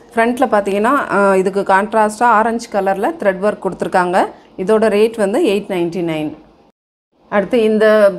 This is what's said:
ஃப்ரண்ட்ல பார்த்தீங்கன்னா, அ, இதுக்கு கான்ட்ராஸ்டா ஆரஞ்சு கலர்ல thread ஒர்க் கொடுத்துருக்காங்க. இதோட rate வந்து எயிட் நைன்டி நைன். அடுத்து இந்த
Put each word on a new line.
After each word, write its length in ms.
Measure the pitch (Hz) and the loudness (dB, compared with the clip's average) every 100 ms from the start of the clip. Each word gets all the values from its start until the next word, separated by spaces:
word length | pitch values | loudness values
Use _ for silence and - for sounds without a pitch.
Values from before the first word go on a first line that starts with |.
| - 233 | -8 -2
ஃப்ரண்ட்ல 300 | 233 247 240 | -2 0 2
பார்த்தீங்கன்னா, 880 | 208 202 202 226 277 - 196 202 | 2 0 0 0 0 0 0 2
அ, 60 | 190 | 2
இதுக்கு 240 | 185 196 | 0 -2
கான்ட்ராஸ்டா 640 | 190 190 208 220 214 214 | 2 2 2 0 0 0
ஆரஞ்சு 460 | 240 214 226 226 - | 2 2 2 -2 -4
கலர்ல 440 | 202 190 190 254 330 | -2 -2 -2 -4 -2
thread 220 | 202 185 | -2 -2
ஒர்க் 260 | 208 202 190 | -2 -4 -6
கொடுத்துருக்காங்க. 580 | - 180 190 180 190 415 - - - | -6 -2 -2 0 0 -2 -6 -18 -8
இதோட 320 | 190 220 220 | 0 0 2
rate 280 | 202 226 226 | 2 0 0
வந்து 280 | 196 247 254 | -2 0 0
எயிட் 260 | 202 208 | -2 -4
நைன்டி 320 | 180 170 180 | -4 -4 -4
நைன். 340 | 170 156 151 147 - _ _ _ _ _ _ _ - | -4 -4 -6 -10 -18 _ _ _ _ _ _ _ -4
அடுத்து 340 | 208 190 247 | -4 0 0
இந்த 480 | 220 214 220 214 202 | 2 2 4 4 2